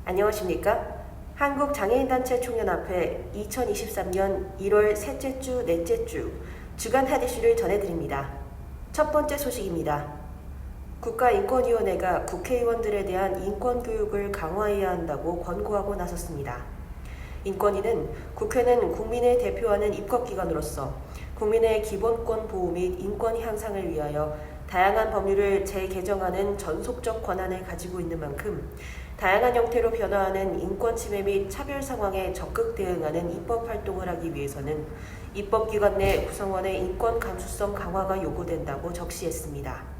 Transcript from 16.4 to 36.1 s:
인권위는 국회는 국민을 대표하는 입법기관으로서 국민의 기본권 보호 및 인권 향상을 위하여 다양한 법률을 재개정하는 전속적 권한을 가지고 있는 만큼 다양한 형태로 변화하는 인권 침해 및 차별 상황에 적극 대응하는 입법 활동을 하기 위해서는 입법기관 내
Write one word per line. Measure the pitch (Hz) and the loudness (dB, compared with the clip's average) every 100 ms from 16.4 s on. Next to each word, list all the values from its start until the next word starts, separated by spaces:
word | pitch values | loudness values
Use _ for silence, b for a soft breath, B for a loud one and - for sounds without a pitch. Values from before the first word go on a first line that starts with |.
| 127 123 - - - B B B B B | -6 -6 -8 -12 -12 B B B B B
인권위는 | 196 185 202 190 220 190 - B B | -6 2 2 4 2 0 -2 B B
국회는 | - 214 254 240 240 190 | -4 0 4 6 6 6
국민을 | - 220 240 240 247 | 0 -2 4 6 6
대표하는 | 208 196 226 202 208 | 4 0 2 4 4
입법기관으로서 | 196 202 247 240 190 175 151 151 - 131 - B B B - | 0 0 0 0 -2 0 0 -2 -4 -6 -6 B B B -2
국민의 | 214 226 226 220 | 4 6 6 4
기본권 | 214 196 226 233 233 220 214 | 0 0 2 2 0 -2 -2
보호 | 190 180 | -2 0
및 | 170 185 180 | 0 -2 -2
인권 | 190 208 226 233 | -4 0 0 0
향상을 | 226 214 214 196 175 | -2 -4 -4 -4 -2
위하여 | 151 147 147 151 151 B B - | -2 -2 -2 -2 -4 B B -2
다양한 | 180 190 220 214 | 4 6 6 2
법률을 | 208 196 196 202 196 | 2 4 4 4 4
재개정하는 | 190 190 185 185 185 196 185 185 202 202 | 2 -2 -4 -4 -2 0 0 0 0 -2
전속적 | - 220 - 247 233 220 | -2 -4 -4 -4 -2 -2
권한을 | 208 185 190 185 | -2 -2 -2 -4
가지고 | - 165 175 180 | -6 -8 -6 -4
있는 | 165 160 | -4 -4
만큼 | 147 139 208 160 - B B B B - | -4 -4 -4 -6 -8 B B B B 0
다양한 | 190 202 247 | 4 6 6
형태로 | 240 233 233 226 | 4 4 4 2
변화하는 | 226 190 202 190 196 190 170 | 2 2 2 2 2 0 -2
인권 | 180 196 233 226 | -4 0 0 0
침해 | - 202 | -2 -2
및 | 196 196 196 | 2 2 0
차별 | - 285 277 | -6 -4 -4
상황에 | 269 240 202 190 180 | -4 -2 0 0 -2
적극 | 185 - - 226 | -4 -4 0 0
대응하는 | 226 185 175 156 160 170 | 0 0 0 0 0 -2
입법 | 170 - 233 233 | -4 -2 -2 0
활동을 | 208 208 185 180 | -4 -4 -4 -4
하기 | 170 165 | -4 -4
위해서는 | 143 139 143 139 151 135 B B B B | -4 -4 -4 -4 -4 -4 B B B B
입법기관 | 202 196 220 220 208 202 196 | -8 0 2 2 4 4 4
내 | 196 | 2